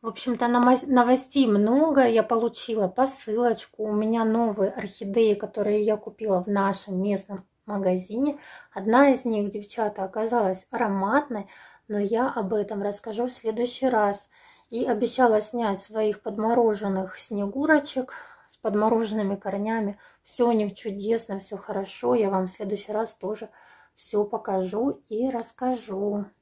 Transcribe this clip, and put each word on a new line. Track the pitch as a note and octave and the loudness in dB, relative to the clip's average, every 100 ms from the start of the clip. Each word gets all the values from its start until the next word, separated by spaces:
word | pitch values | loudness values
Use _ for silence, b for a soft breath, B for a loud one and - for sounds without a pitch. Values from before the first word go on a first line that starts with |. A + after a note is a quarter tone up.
В | A3+ | -8
общем-то, | G#3 - A#3 A#3+ | -6 -4 0 2
новостей | A#3+ A#3+ C4 C#4 B3+ A#3+ C4 - C#4 B3+ | 4 6 4 4 4 6 6 4 2 4
много. | G3+ G#3 B3+ D#4+ C#4 B3 | 6 4 4 4 6 6
Я | A3+ | 4
получила | G#3+ A#3 A#3 A#3 - A3 F#3+ | 2 2 0 -4 -6 0 0
посылочку. | F#3+ C4+ C4+ - G#3+ A#3+ A3 - _ | 2 0 0 -4 0 2 0 -6 _
У | G#3+ | -4
меня | G#3 A3 A#3 | 0 0 2
новые | A3+ A3+ A#3 G3+ G3 | 2 2 0 0 -2
орхидеи, | - G#3 - G3 G3 A3+ | -2 -10 -8 -4 2 4
которые | G3+ G3+ - G#3 G#3+ | 2 -2 -4 0 2
я | G#3 G#3+ | 2 0
купила | G#3 - A3 F#3 | -4 -8 0 0
в | F#3 | 2
нашем | G3+ G3 G3 - F#3 | 0 2 -2 -4 -2
местном | G3 G3 F#3+ F#3+ - _ - | 0 -2 -4 -14 -16 _ -8
магазине. | G#3 F#3+ F#3 F3+ G#3+ C#4+ C#4+ B B B | -2 0 0 -2 -2 -2 -2 B B B
Одна | - G3 A#3+ C#4+ | -6 2 6 6
из | C4 | 4
них, | B3 G#3+ G#3 | 2 0 -2
девчата, | G#3 G3+ - G#3+ G#3 | -6 -10 -4 -4 -4
оказалась | F#3+ G#3+ A3 A#3+ G3 F#3 - | -8 -4 0 2 2 0 -6
ароматной, | B3 A3+ G3 G3 B3+ D4 A3 G3 B B B _ | -4 -2 0 2 2 0 -8 -10 B B B _
но | G#3 | -4
я | G3+ A3+ C4 | 0 0 0
об | B3+ F#3+ | -2 -2
этом | G#3+ G#3 G#3 | -2 -2 -4
расскажу | G3+ G3+ - G#3 B3 | -6 -6 -8 -6 -6
в | |
следующий | B3 A3+ G#3+ A#3+ - C4 | -4 -6 -2 -4 0 0
раз. | A#3 G#3 G3+ - b b b b | 2 2 0 -10 b b b b
И | A#3 | -4
обещала | C4+ A3 A#3 - B3 G#3+ | -2 0 0 4 4 4
снять | G#3+ A#3+ A3+ G3 | 0 -4 -2 -2
своих | - A3 G#3+ G3+ | -4 -2 -2 -2
подмороженных | - G3+ A3 A#3+ A#3 G#3 G#3 F#3+ F#3+ - | -6 -2 2 4 4 2 -2 -4 -4 -10
снегурочек | - G3+ G3+ B3+ D4+ D4+ C#4+ C4 B3+ - B B B | -8 -6 -4 -4 2 2 2 -6 -8 -10 B B B
с | - | -8
подмороженными | A3 G3+ G#3+ A3+ A3+ G#3+ G3+ G3 | -4 0 2 2 0 -2 -4 -4
корнями. | G3 G3 G#3 A3+ G#3 G3+ b b | -6 -6 -4 -2 -4 -6 b b
Всё | - - A#3+ | -12 0 2
у | |
них | A3+ G#3 | 2 0
чудесно, | F#3+ A3+ G3 G3+ A3+ - G3 | -6 -10 -8 -2 -2 -2 -8
всё | - G3 | -8 -12
хорошо. | - G3+ G3 - A#3+ | -8 -6 -6 -6 0
Я | B3 G3+ | 2 2
вам | G3 F#3 | 0 -2
в | |
следующий | - G3 G3 - | -6 -6 -6 -4
раз | G#3 A3+ | -4 -4
тоже | - F#3 G#3+ A3 b b b b | -6 -8 -8 -10 b b b b
всё | _ - G#3 | _ -4 -2
покажу | G#3 A3 - F#3+ F#3 G3+ C4+ - _ | -2 -4 -2 -2 -2 -2 -2 -2 _
и | A3 C4 | -2 -2
расскажу. | A#3 A3+ - B3+ B3+ A3 F#3+ G3+ G#3 G3+ _ | -2 -6 -4 -2 -2 -4 -4 -2 -2 -6 _